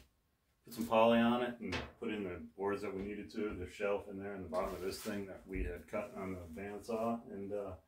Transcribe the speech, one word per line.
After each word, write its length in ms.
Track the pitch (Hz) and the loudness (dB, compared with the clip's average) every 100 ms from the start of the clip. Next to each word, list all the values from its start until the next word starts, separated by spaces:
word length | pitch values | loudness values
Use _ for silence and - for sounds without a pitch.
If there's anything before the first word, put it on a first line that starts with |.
| - _ _ _ _ _ - | -14 _ _ _ _ _ -12
put 80 | |
some 140 | - - | -6 4
poly 320 | 113 113 117 | 8 10 10
on 240 | 117 120 | 8 6
it 100 | 123 120 | 2 -2
and 180 | 101 90 - - | -4 -2 -4 -6
put 100 | 110 | -4
in 140 | 104 | -2
the 160 | 95 85 78 - | -4 -6 -10 -2
boards 240 | 98 101 | 0 0
that 100 | 101 | -2
we 120 | 95 | -4
needed 280 | 101 104 101 | -4 -6 -6
to, 220 | 113 104 90 | -2 -2 -2
the 100 | 90 | -6
shelf 340 | - 101 101 104 | -2 2 2 -2
in 80 | 98 | -8
there 160 | 101 | -6
in 80 | 98 | -6
the 80 | 87 | -4
bottom 240 | 90 95 | -2 -2
of 80 | 90 | -2
this 160 | 92 90 | -4 -4
thing 300 | 110 101 95 | -4 -4 -4
that 160 | 90 - | -8 -6
we 160 | 95 | -2
had 260 | 90 85 78 | -2 -4 -4
cut 260 | 104 104 101 | -4 -4 -6
on 160 | 95 | -6
the 260 | 92 85 82 | -6 -8 -8
bandsaw, 600 | 101 104 107 110 113 117 - | -6 -6 -2 0 2 0 -4
and, 220 | 98 98 | -8 -4
uh, 200 | 104 98 - | -2 -4 -8